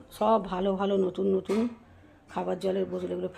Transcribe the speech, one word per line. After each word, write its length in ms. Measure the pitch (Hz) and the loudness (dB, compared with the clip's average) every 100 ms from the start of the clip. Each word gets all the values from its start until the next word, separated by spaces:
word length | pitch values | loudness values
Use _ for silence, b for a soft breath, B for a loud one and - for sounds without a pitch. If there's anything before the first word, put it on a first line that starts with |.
| - | -16
সব 260 | - 214 226 | 0 4 4
ভালো 260 | 185 180 196 190 | 2 -2 0 0
ভালো 200 | 196 196 | 2 2
নতুন 300 | 185 175 196 190 | 2 0 2 2
নতুন 240 | - 202 240 - B B B B - | 2 0 0 -4 B B B B -10
খাবার 280 | - 180 180 | -6 -4 -2
জলের 260 | 190 190 185 | -2 0 -2
বোতল, 240 | 180 180 | -4 -4
এগুলো 180 | 180 180 | -4 -6